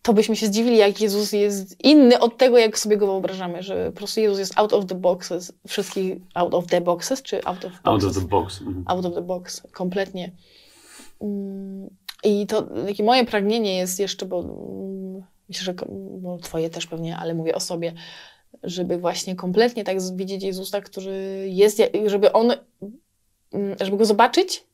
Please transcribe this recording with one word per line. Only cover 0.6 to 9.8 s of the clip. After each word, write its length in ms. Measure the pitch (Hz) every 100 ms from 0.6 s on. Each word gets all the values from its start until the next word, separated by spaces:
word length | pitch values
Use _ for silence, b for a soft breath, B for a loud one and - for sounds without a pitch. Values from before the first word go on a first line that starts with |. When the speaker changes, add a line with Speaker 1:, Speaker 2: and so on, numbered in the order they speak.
| 240 226
Speaker 1:
jak 240 | 202 202
Jezus 300 | 214 202 202
jest 520 | 208 208 202 190 - 269
inny 340 | 302 247 247
od 180 | 240 -
tego, 200 | 262 240
jak 220 | 220 214
sobie 180 | 214 208
go 80 | 202
wyobrażamy, 560 | 190 185 190 180 170
że 220 | 190 180 170
po 60 | 165
prostu 220 | 202 -
Jezus 200 | 214 196
jest 140 | 190 -
out 140 | 214
of 120 | 202 185
the 100 | 185
boxes, 580 | 185 185 - 185 - _ -
wszystkich 500 | - 190 202 190 190 -
out 200 | 175 175
of 140 | 175 175
the 140 | 180
boxes, 400 | 175 175 - 269
czy 220 | - 202 -
out 200 | 185 185
of 60 | -
Speaker 2:
Out 200 | - 104
of 0 |
Speaker 1:
boxes? 200 | 95 90
Speaker 2:
the 60 | 90
box, 320 | 98 82 -
mhm. 220 | - 92 87
Speaker 1:
Out 180 | 180 180
of 80 |
the 80 | 175
box, 420 | 175 180 180 - -
kompletnie. 600 | -